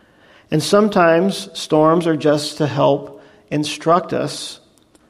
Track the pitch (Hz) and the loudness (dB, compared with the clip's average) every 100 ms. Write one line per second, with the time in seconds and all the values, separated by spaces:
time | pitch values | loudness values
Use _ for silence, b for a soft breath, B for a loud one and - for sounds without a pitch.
0 | b b b b b 156 147 202 214 202 | b b b b b -2 2 2 2 4
1 | 170 165 196 190 - - - 156 156 170 | 4 4 2 -4 -10 -12 -2 2 4 2
2 | 170 151 147 147 143 - 147 135 139 139 | 0 0 0 0 -2 -4 -4 0 0 0
3 | - - B B B 147 147 - 160 175 | -4 -20 B B B -6 -6 -4 0 0
4 | - 127 147 - - - _ _ _ _ | 0 -6 -6 -8 -14 -16 _ _ _ _
5 | b | b